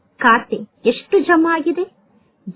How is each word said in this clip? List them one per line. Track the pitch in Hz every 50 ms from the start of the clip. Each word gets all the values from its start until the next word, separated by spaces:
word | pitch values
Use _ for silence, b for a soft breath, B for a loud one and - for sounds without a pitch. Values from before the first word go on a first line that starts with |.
| _ _ _ -
ಖಾತೆ | - 240 226 233 240 - 220 - 214 - _ _ -
ಎಷ್ಟು | 226 - - - - - 392
ಜಮಾ | 294 - 349 320 320 330 330
ಆಗಿದೆ? | 330 294 339 311 349 370 - _ _ _ _ _ _ _ _ _ _ - 196 175